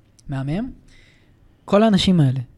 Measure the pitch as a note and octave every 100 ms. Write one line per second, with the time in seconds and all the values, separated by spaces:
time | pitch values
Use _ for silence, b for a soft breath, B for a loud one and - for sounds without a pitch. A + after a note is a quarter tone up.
0 | _ _ - C3+ C#3 F3 B3+ - _ b
1 | b b b b _ _ - G3+ A3+ F#3+
2 | F#3+ F3 C#3 C3 A#2+